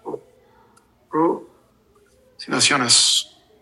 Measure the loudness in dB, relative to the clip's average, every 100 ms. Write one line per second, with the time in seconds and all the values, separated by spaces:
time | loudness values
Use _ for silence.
0 | -12 -12 -14 _ _ _ _ _ _ _
1 | _ 0 0 0 -8 _ _ _ _ _
2 | _ _ _ _ -6 0 2 2 2 2
3 | 2 0 -4 -14 _ _